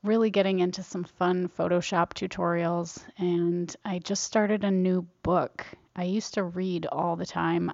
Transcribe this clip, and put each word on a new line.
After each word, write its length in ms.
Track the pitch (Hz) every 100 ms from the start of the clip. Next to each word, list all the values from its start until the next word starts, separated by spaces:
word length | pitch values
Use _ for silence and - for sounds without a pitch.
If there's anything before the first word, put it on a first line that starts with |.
really 260 | 202 226 220
getting 300 | 202 190 190
into 240 | 180 180
some 220 | 180 185
fun 440 | 180 - 180 180 180
Photoshop 640 | - 170 175 - 175 175
tutorials, 840 | - 190 - 175 170 170 175 170 - - -
and 580 | 180 175 175 175 175 -
I 160 | 208 180
just 240 | - 202
started 400 | - 220 208 214
a 80 | 202
new 340 | 190 185 185 175 _
book. 420 | - 175 135 - - - _
I 80 | -
used 320 | 180 208 -
to 80 | -
read 440 | 180 180 185 175 -
all 240 | 143 175
the 100 | 165
time. 460 | 175 - 165 165 175